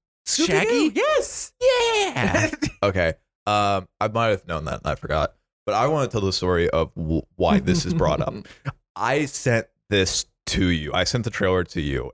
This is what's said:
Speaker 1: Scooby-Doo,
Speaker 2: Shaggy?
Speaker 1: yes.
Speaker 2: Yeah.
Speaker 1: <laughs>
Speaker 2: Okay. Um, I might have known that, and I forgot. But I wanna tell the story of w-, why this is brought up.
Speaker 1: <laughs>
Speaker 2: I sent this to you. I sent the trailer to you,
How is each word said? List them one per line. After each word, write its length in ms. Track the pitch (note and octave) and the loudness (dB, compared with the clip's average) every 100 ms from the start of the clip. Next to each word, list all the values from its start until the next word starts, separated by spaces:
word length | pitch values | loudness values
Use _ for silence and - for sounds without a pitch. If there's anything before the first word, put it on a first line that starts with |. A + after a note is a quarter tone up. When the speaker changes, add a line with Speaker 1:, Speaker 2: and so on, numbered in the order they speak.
| _ _ - | _ _ -4
Speaker 1:
Scooby-Doo, 200 | - E4+ | -2 2
Speaker 2:
Shaggy? 460 | D#3 G#4+ A#4+ D4+ | 2 2 2 2
Speaker 1:
yes. 580 | C4+ C#5+ D5 C#5 - - - | 0 0 0 -2 -4 -6 0
Speaker 2:
Yeah. 920 | B4 B4 A#4 G#4+ F#4+ C3+ - D#4+ D#4 D4+ - | 2 4 2 0 0 0 0 2 0 -2 -8
Speaker 1:
<laughs> 160 | - | -2
Speaker 2:
Okay. 320 | G2+ F#2 E2 - _ _ G#2 | 0 2 0 -2 _ _ -2
Um, 420 | G#2 G2+ G2 F2+ - | 0 2 0 -4 -4
I 80 | G#2+ | -2
might 200 | A2+ A2+ | 0 0
have 180 | G2 - | 0 -2
known 200 | D#2+ D#2 | -6 -4
that, 120 | - | -6
and 40 | D2+ | -4
I 80 | |
forgot. 400 | D2+ - D2+ D2+ - _ _ - | -4 -2 -2 -2 -6 _ _ -4
But 80 | |
I 120 | G#2 C3+ | 0 2
wanna 200 | D#3 B2+ | 0 0
tell 120 | A2+ | 0
the 120 | G2 | -2
story 380 | - F2+ F2 F2 | 0 0 2 2
of 240 | E2 D#2+ | 0 -2
w-, 280 | - D#2+ D#2+ - - | -4 -2 -2 -2 0
why 220 | E2+ - | 2 2
this 240 | F2+ F2+ D3 | 2 0 0
is 60 | |
brought 260 | E3 E2 C#2+ | 0 0 0
up. 140 | - G#2+ - - C3+ | -2 -6 -14 -14 -12
Speaker 1:
<laughs> 300 | - _ F2+ | -12 _ -6
Speaker 2:
I 280 | A2+ C#3+ C#3+ | -2 -2 -4
sent 400 | - B2+ A#2 - _ - | -4 0 0 -2 _ -2
this 360 | G2+ F#2 - - _ - | 0 2 0 -6 _ -4
to 200 | G2+ F#2 | 0 2
you. 240 | E2 D2+ | 2 0
I 120 | F2 | -2
sent 200 | F#2 B2 | 0 -2
the 60 | A2 | -4
trailer 340 | - F#2 F#2 | -2 0 0
to 160 | F2 F2 | 0 -4
you, 320 | D2 C2 B1+ | -2 -4 -6